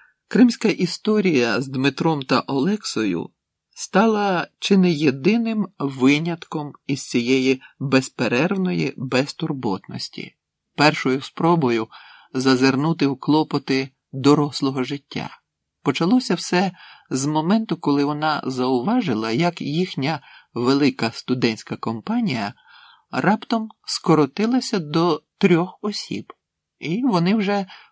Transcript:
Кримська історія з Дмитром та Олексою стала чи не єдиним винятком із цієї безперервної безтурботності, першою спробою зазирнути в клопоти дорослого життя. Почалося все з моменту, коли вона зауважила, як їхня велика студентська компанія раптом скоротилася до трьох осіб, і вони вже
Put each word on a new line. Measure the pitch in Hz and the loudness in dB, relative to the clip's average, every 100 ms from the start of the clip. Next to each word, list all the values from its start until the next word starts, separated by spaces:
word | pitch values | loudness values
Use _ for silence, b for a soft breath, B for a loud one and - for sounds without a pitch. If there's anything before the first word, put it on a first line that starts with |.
| B _ - | B _ -2
Кримська | 196 247 - 214 | 4 4 4 -2
історія | - 175 - 214 214 190 139 117 104 | 0 -4 -4 -2 0 2 2 2 0
з | 135 | -4
Дмитром | 131 139 - 165 151 | -2 -2 0 -2 -2
та | 135 127 | 0 -2
Олексою | - 135 170 208 - 117 107 85 - _ _ _ _ | 0 -2 -2 -2 -4 -4 -2 -4 -6 _ _ _ _
стала | - - 190 226 208 202 175 143 _ | -14 -2 2 2 2 0 -2 -6 _
чи | - 196 | 2 4
не | 180 | 4
єдиним | 147 151 135 151 233 226 214 190 - | 2 0 2 2 2 0 -2 -4 -6
винятком | 139 131 131 147 165 165 - 156 147 - - | -6 2 4 4 0 -6 -8 -10 -10 -10 -8
із | 139 - | -6 -4
цієї | 123 120 131 131 131 B - | -2 2 2 2 0 B -10
безперервної | 139 135 131 - 117 120 175 196 185 175 151 - | 0 0 0 -4 -2 0 0 0 -2 -2 -4 -6
безтурботності, | 127 127 143 - 160 139 113 92 - 85 - - - _ _ _ _ - | -4 -2 -2 -6 -8 -4 -6 -6 -8 -12 -12 -14 -16 _ _ _ _ 2
першою | 147 147 135 135 | 2 4 0 -2
спробою | - - 165 170 127 117 110 B B B B | -4 0 2 2 2 0 -4 B B B B
зазирнути | 131 131 127 135 127 156 165 139 | 0 2 4 4 4 0 2 0
в | 135 | 0
клопоти | - 151 151 143 - 135 135 _ _ | 2 2 2 -2 -2 -2 -4 _ _
дорослого | 135 131 151 143 - 135 135 | 0 4 4 2 -2 -4 -2
життя. | 123 143 - - - - _ _ _ _ | -4 -8 -10 -12 -12 -14 _ _ _ _
Почалося | - 135 170 254 - 180 | -4 0 2 2 2 -2
все | - 180 190 B B B - | 0 0 0 B B B -8
з | 131 143 | -4 -2
моменту, | 156 160 220 220 170 | 0 2 0 0 -4
коли | 143 143 143 | 0 2 0
вона | 147 156 147 - | 0 -2 -2 -4
зауважила, | 127 127 127 143 247 185 110 113 | -2 0 0 2 0 0 -2 -2
як | 117 175 170 | 0 0 -2
їхня | 135 156 180 - 135 151 B B B | -4 -4 -4 -4 -4 -4 B B B
велика | 117 123 139 147 - 113 | -2 2 4 2 0 -4
студентська | - - 127 117 107 - - | -6 -6 0 0 -2 -8 -8
компанія | 117 113 - 240 214 120 101 b b b b b _ | -6 -6 -4 -4 -2 -2 -6 b b b b b _
раптом | 127 135 208 - 226 220 - - | -2 0 0 -2 -6 -6 -12 -8
скоротилася | - - 151 139 - 226 254 - 202 | -2 2 4 2 0 -2 0 -2 -4
до | 147 160 170 151 _ - | -2 0 0 -2 _ 0
трьох | 196 165 180 - | 2 2 0 -6
осіб, | 208 202 - 104 - - _ _ _ _ | -10 -8 -8 -10 -12 -20 _ _ _ _
і | 143 196 | -6 -2
вони | 262 180 175 220 | 2 2 2 2
вже | 196 202 190 B B | 0 -2 -4 B B